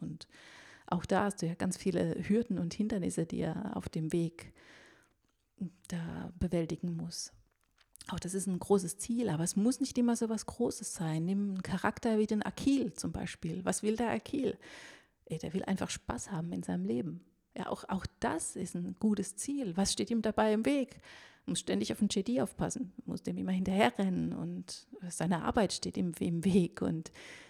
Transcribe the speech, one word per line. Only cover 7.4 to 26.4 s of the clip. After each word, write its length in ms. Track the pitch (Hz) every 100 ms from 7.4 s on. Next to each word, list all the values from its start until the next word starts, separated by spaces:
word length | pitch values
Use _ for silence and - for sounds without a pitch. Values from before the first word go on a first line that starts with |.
| _ _ _ _ _ - -
Auch 100 | 175
das 140 | 175
ist 140 | 190 190
ein 120 | 175
großes 380 | - 202 175 -
Ziel, 320 | - 233 220
aber 140 | 156
es 120 | 170
muss 240 | 196 226 269
nicht 180 | 262 -
immer 180 | 240
so 120 | 233 220
was 180 | 220
Großes 480 | - - 240 - 196
sein. 320 | - 160 160
Nimm 240 | 170 196 202
einen 140 | 185
Charakter 540 | - 185 208 - 233 220
wie 80 |
den 160 | 214 214
Akil 520 | 196 - 269 277 220
zum 180 | - 170
Beispiel. 520 | - 175 - 165 180
Was 200 | 185 -
will 120 | 214
der 140 | 220 233
Akil? 480 | 226 - 277 254 - - - - - _ _
Ey, 120 | - 160
der 160 | 165
will 100 | 185
einfach 260 | - 190 -
Spaß 420 | - - 240 -
haben 200 | 165 170
in 120 | 180
seinem 220 | 170 180
Leben. 360 | 190 240 180 175 - _ _
Ja, 120 | - -
auch, 160 | - -
auch 160 | 190 - -
das 360 | 233 320 -
ist 200 | - 180
ein 200 | 175 180 185
gutes 360 | 220 208 190
Ziel. 420 | - - 285 220 170
Was 160 | 196
steht 160 | - 208
ihm 120 | 233
dabei 320 | 214 208 220
im 120 | 214
Weg? 340 | 247 285 254 - - - - -
Er 60 | -
muss 80 | 180
ständig 320 | - 196 214
auf 80 | 220
den 100 | 202
Jedi 320 | 202 214 254
aufpassen, 500 | 202 - 160 - 185 -
muss 180 | - 180
dem 140 | - 180
immer 140 | 185
hinterherrennen 800 | 185 185 190 220 - 190 175 165
und 540 | 175 170 175 180 - - - 180
seine 340 | - 170 170
Arbeit 300 | - 247 185
steht 240 | - 180 202
ihm 160 | 180 -
im 260 | 185 165